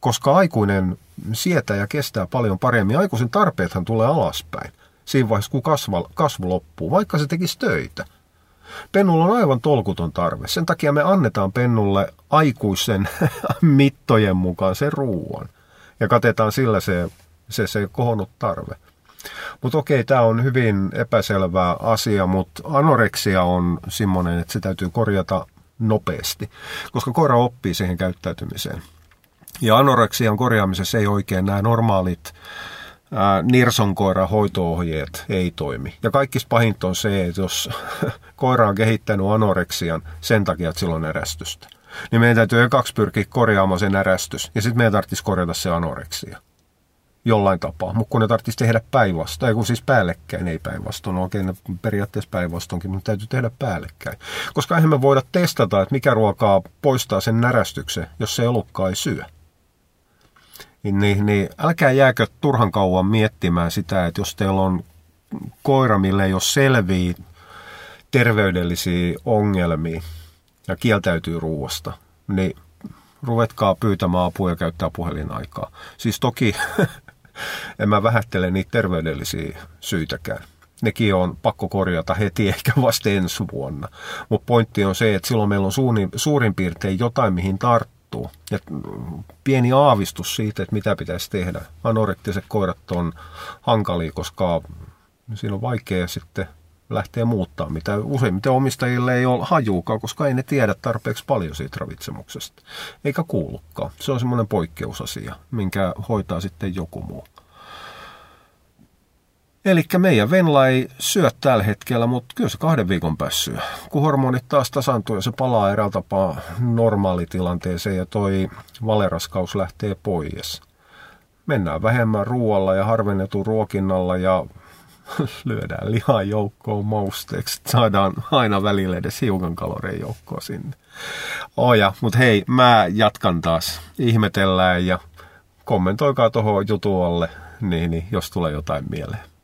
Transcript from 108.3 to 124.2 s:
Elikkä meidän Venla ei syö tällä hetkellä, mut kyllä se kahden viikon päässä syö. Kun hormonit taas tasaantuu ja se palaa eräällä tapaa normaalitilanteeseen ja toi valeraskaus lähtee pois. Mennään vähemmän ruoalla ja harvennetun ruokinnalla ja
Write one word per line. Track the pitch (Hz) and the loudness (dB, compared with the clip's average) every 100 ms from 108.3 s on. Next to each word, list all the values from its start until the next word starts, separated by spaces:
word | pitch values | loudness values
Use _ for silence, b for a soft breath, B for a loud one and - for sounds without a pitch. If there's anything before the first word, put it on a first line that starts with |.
| B B B B _ _ _ _ _ _ _ _ _ | B B B B _ _ _ _ _ _ _ _ _
Elikkä | 202 175 151 185 | 2 2 4 2
meidän | 185 127 107 | 4 6 6
Venla | 185 170 143 131 | 4 6 6 6
ei | 131 127 - | 4 0 -6
syö | - 208 170 - | -2 2 2 2
tällä | 143 120 | 2 4
hetkellä, | 98 101 - 120 117 | 2 -2 -2 0 0
mut | 123 - | 0 -6
kyllä | - 117 | -4 -4
se | - | -2
kahden | 160 156 92 | 0 2 2
viikon | 90 80 78 | 0 0 -2
päässä | 71 - | -4 -4
syö. | - 57 B B B | -4 -6 B B B
Kun | 147 | 0
hormonit | 147 139 131 123 - | 2 2 2 0 0
taas | 147 131 | 0 0
tasaantuu | - 127 120 98 107 | -2 0 -2 0 -4
ja | |
se | 107 113 | -4 -2
palaa | 131 117 98 | 0 2 2
eräällä | 104 101 | 2 0
tapaa | 95 90 98 95 73 B 87 | -2 -2 0 0 -2 B -4
normaalitilanteeseen | 120 117 117 104 98 90 85 92 90 87 92 87 - 95 | 0 2 2 2 0 0 -4 -4 -2 -2 -4 -4 -4 -4
ja | 90 | -4
toi | 110 101 95 95 B B - 113 | -2 0 0 -2 B B -10 0
valeraskaus | 107 98 92 - 98 90 | 2 2 -2 -6 -6 -4
lähtee | 104 92 - 107 95 | -4 -4 -4 -6 -6
pois. | - 90 76 - - - _ B B B B B B _ - | -4 -4 -4 -8 -10 -12 _ B B B B B B _ -4
Mennään | 135 90 80 | -2 0 0
vähemmän | 104 120 113 107 101 | 0 2 2 0 0
ruoalla | 123 117 104 95 | 0 2 2 2
ja | 95 | 2
harvennetun | 101 113 104 95 95 104 98 | 2 2 0 0 -2 -4 -2
ruokinnalla | 110 104 101 95 92 90 | -2 -2 -2 0 0 0
ja | 92 | 0